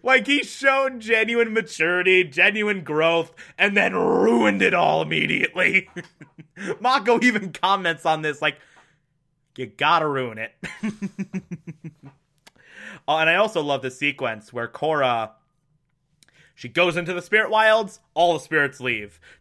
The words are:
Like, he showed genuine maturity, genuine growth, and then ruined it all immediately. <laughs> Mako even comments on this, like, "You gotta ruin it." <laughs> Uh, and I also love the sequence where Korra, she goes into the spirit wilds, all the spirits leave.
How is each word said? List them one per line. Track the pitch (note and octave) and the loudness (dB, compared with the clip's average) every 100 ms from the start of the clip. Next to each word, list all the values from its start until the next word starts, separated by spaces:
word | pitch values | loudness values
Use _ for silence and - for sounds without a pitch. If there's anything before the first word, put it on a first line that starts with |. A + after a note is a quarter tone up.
Like, | B3+ C4 | 4 2
he | G#3 C#4+ | 4 0
showed | - - C4+ C4+ C4+ B3 | -2 -2 0 2 -2 -4
genuine | A3 A3+ A3 A#3 A3+ | -2 0 2 0 0
maturity, | A3 - - E3 F3+ F3+ F#3 | -2 -4 -2 0 2 4 4
genuine | F3+ C#3 F#3+ G#3 G#3 G3 | 2 2 0 2 -2 -4
growth, | D#3+ D3+ E3 E3 E3 - - | -4 0 2 0 -2 -12 -20
and | - G3+ G3+ | -2 0 2
then | G3 | 0
ruined | F#3 - - A3 A#3 G#3+ G3 | 0 0 2 4 4 2 2
it | F#3 | 2
all | F3 D3+ D#3+ | 4 2 2
immediately. | D#3 D#3+ D3 D3 - F3+ F#3 F#3 F#3 F3+ - _ C#3+ | 0 -2 0 0 -2 0 0 0 -4 -18 -18 _ -20
<laughs> | - - - G3 G#3 | -20 -20 -14 -10 -2
Mako | A#3+ C4+ G3+ A#3 | 0 0 2 2
even | B3 - F#3 | 2 0 -8
comments | - F#3 G3 F3 D#3+ | -4 0 0 0 -2
on | E3 D#3 | -2 -2
this, | D#3 C#3+ | -2 -2
like, | D3+ D3 _ _ _ _ _ _ _ _ _ | -4 -4 _ _ _ _ _ _ _ _ _
"You | - A#2+ | -14 -14
gotta | - D3 E3 D#3 | -2 2 2 2
ruin | C3+ B2 A2 | -2 -4 -8
it." | A2 _ - - | -12 _ -16 -8
<laughs> | G#3+ G#3+ G3 - F#3+ F#3 - E3+ - D#3+ D#3+ _ C#3 _ _ _ - _ _ - - - | -8 -8 -12 -10 -10 -10 -10 -16 -16 -18 -18 _ -20 _ _ _ -20 _ _ -20 -20 -12
Uh, | - D#3+ | -2 2
and | D#3+ | 4
I | |
also | F3 G#3+ F3+ | 4 2 0
love | D3 C#3 | -2 -4
the | B2+ | -4
sequence | B2+ C#3+ C#3+ B2+ A2 - | -4 -4 -2 -6 -6 -10
where | A#2+ A#2 | -8 -8
Korra, | - D3+ D3+ C3 A#2 A2 _ _ _ _ _ _ _ _ _ _ _ _ | -6 -2 0 2 0 -4 _ _ _ _ _ _ _ _ _ _ _ _
she | _ B2 | _ -8
goes | D#3+ F3+ | 0 0
into | E3 F3 | 0 -6
the | F3+ | -8
spirit | F3 G#3+ A3 | 0 0 2
wilds, | A3 A3 A3 G#3 - _ | 2 4 4 0 -12 _
all | - F3 | 0 2
the | D#3+ | 2
spirits | - D#3 C#3 - | -2 0 0 -2
leave. | B2+ A2 G#2 _ - - | -6 -6 -8 _ -20 -16